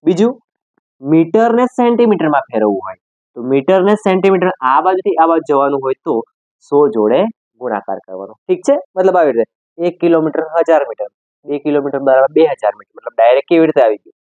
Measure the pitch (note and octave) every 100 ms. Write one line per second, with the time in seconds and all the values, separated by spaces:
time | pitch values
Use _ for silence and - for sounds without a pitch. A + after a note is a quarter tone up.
0 | D#3 E3+ A3+ C4 _ _ _ _ _ _
1 | C3+ D#3+ E3 G#3+ A#3 A#3 B3 - A#3+ A#3
2 | A#3+ F#3+ D#3 C#3+ - A#2 G#2+ G2 F#2+ F#2
3 | _ _ _ - A#2+ C#3 C#3 F#3+ F#3+ G#3
4 | G3+ F#3+ F#3+ F#3+ F3+ - C3 C#3 F3 F#3+
5 | G3+ E3 E3 E3 E3 C#3 C#3 C#3+ C3 -
6 | - A#2 - _ _ _ _ C#3+ C#3+ A#2+
7 | G#2+ B2+ A3 - _ _ B2 G#2 - F#2+
8 | - F#2+ G2 - - F3+ A3 C#4+ - F#3
9 | F#3+ F3+ D#3 A#2 A2 _ _ - F3 -
10 | E3+ E3 D#3+ D#3 D#3+ D#3+ D#3+ D#3 C3 A2
11 | - _ _ _ D3 C#3+ D3+ D3 C#3 C3+
12 | C3+ C3 C3+ D3+ D#3+ C3+ G#2 - - -
13 | - - A2+ C3 - E3 D#3+ C#3+ A#2 G#2+
14 | _ _ _